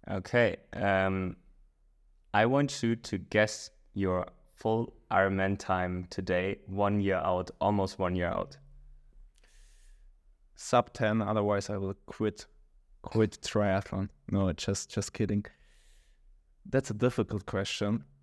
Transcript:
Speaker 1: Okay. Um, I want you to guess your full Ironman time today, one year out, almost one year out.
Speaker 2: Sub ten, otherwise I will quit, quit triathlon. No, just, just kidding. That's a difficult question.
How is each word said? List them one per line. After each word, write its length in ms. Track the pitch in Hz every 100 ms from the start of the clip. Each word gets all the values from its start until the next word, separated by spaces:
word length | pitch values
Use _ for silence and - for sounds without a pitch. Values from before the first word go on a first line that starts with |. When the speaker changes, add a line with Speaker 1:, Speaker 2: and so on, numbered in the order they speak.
| -
Speaker 1:
Okay. 460 | 98 92 120 117 - -
Um, 640 | - 98 95 95 95 92 90 - - - _ _ _ _ _ _
I 140 | 104 113
want 360 | 135 143 -
you 140 | 117 113
to 220 | - 98
guess 520 | - 104 107 - - _ -
your 340 | - 95 90 - - _
full 400 | - 110 113 120 - _
Ironman 480 | 92 98 95 95 98
time 480 | - 92 90 90 90
today, 520 | - 92 90 92 98 -
one 340 | 98 101 104
year 160 | 98 92
out, 340 | 80 90 90 -
almost 380 | 98 101 95 -
one 180 | 92 90
year 120 | 87
out. 280 | - - - - - - - - - - _ _ - - - - - - - _ _ _
Speaker 2:
Sub 380 | - - 123 -
ten, 280 | - 110 110
otherwise 480 | 101 107 104 101 98
I 80 | 104
will 180 | 95 101 -
quit, 400 | - 107 - - - - - _ -
quit 360 | - 113 107 -
triathlon. 680 | - 107 101 95 - 104 98 - -
No, 220 | 98 95
just, 380 | 78 - 98 -
just 220 | - -
kidding. 320 | - 107 101 104 _ - - - - _ _ - - _ _
That's 260 | - 131 -
a 40 |
difficult 520 | 104 123 - 107 104 -
question. 580 | - 98 - 104 117 - -